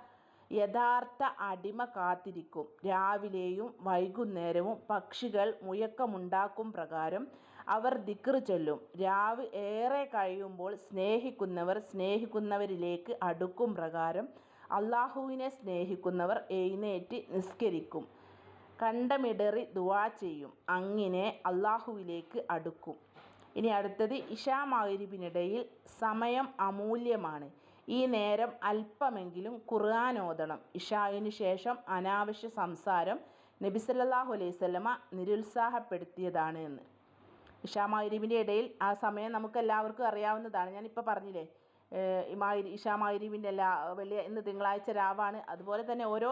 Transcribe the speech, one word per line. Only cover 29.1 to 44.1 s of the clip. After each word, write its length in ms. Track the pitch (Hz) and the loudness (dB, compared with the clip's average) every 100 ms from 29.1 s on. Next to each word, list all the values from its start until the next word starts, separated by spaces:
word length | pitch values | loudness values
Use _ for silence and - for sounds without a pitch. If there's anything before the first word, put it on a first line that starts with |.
| 214 180 175 208 240 - | 0 -6 -6 -8 -8 0
ഖുർആൻ 500 | 220 208 226 247 233 | 2 4 4 4 2
ഓതണം. 420 | 175 160 156 151 - | 0 -2 -2 -4 -8
ഇശായിന് 560 | 180 - 208 202 202 214 | -10 -2 2 2 0 -2
ശേഷം 480 | 208 190 185 233 247 - | 0 0 2 0 -4 -2
അനാവശ്യ 600 | 185 190 202 208 214 226 | -2 2 2 0 -4 -8
സംസാരം 680 | 220 175 165 202 180 170 254 - - - - | -4 -4 -2 2 2 2 -2 -6 -20 -20 -4
നബി 180 | 196 208 | -2 0
സല്ലല്ലാഹു 520 | 220 254 254 254 262 | 0 2 4 2 2
അലൈഹി 200 | 214 175 | -2 -2
വസല്ലമ 340 | 175 180 180 220 247 - | 0 0 2 0 -2 -4
നിരുത്സാഹപ്പെടുത്തിയതാണ് 1400 | 185 185 208 214 240 233 240 233 180 175 - 180 175 160 160 | -4 0 0 0 0 2 0 -2 -6 -6 -4 -2 0 0 -2
എന്ന്. 240 | 156 139 - - _ - - - - - | -6 -10 -14 -20 _ -20 -20 -20 -20 -14
ഇശാ 200 | - 208 202 | -6 0 2
മഗ്‌രിബിൻ്റെ 520 | 214 208 214 220 233 | 2 0 0 2 2
ഇടയിൽ 280 | 208 208 247 - | 4 2 2 0
ആ 80 | 196 | 0
സമയം 380 | 202 220 208 220 | 2 0 0 -2
നമുക്ക് 260 | 220 220 233 | -4 -2 0
എല്ലാവർക്കും 480 | 220 214 220 214 240 | 2 4 2 0 0
അറിയാവുന്നതാണ്. 640 | 208 208 214 226 202 185 | 2 2 0 -2 -2 -2
ഞാനിപ്പോൾ 340 | 196 220 233 226 | -4 -8 -4 -2
പറഞ്ഞില്ലേ, 380 | 196 196 180 160 - _ _ - | -2 -2 -8 -8 -12 _ _ -8
ഏഹ്, 320 | 185 190 185 - | -2 0 2 0
ഈ 80 | |
മഗ്‌രി-, 380 | 196 202 208 196 | 0 2 2 -2
ഇശാ 200 | 208 220 208 | -4 0 2
മഗ്‌രിബിൻ്റെ 520 | 208 208 214 208 202 | 2 0 -2 -4 -2
എല്ലാ, 220 | 196 190 170 160 | 2 2 2 0
വലിയ, 240 | 185 196 | -4 -4